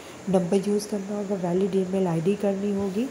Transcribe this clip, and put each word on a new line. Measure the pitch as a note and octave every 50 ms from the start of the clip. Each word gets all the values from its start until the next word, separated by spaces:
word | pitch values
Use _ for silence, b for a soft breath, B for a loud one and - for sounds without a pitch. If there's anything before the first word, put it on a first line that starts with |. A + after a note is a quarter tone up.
| B B B B B G3
नंबर | F3+ F#3 F3+ E3+ G3+ G3 F#3+ G#3
यूज़ | G#3 G#3+ - -
करना | A3 G3+ F#3+ G3 G#3
होगा, | G#3 G#3 F#3+ G3+
वैलिड | F#3+ F3+ F3 F3 F#3 G3 G3 F3+
ईमेल | F#3+ F#3 F3+ F#3+ G3 F#3+
आईडी | F3 E3 E3 D#3+ F#3 G#3
करनी | G3+ - G3+ G3 F#3+ G3 G#3 G3+
होगी | G3 G3+ G3 F#3 G#3 B3 C4+